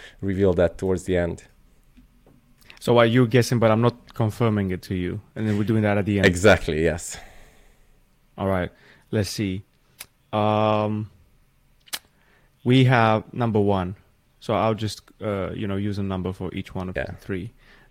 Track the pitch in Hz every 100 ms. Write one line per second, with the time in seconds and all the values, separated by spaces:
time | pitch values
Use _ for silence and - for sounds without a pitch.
0 | - - 98 92 98 87 85 - 95 90
1 | - 90 85 90 - _ _ _ _ _
2 | _ _ _ _ _ _ - - - 120
3 | 117 123 120 123 113 120 113 110 120 120
4 | - - 110 - 117 104 95 90 - 95
5 | 90 104 - - 107 104 107 110 104 104
6 | 101 101 95 87 101 87 - 78 82 80
7 | - - - - - _ _ _ _ _
8 | _ _ _ - 98 95 87 - _ _
9 | _ 110 98 - 101 92 - _ _ -
10 | - _ _ 107 107 107 107 107 107 107
11 | 107 _ _ _ _ _ _ _ _ -
12 | _ _ _ _ _ _ 123 131 127 127
13 | 113 110 - 123 117 104 101 98 90 104
14 | _ _ _ _ - 104 110 107 107 -
15 | - - 104 101 87 87 104 98 104 101
16 | 98 92 92 92 95 - - 92 92 82
17 | - 90 - 95 110 - _ - _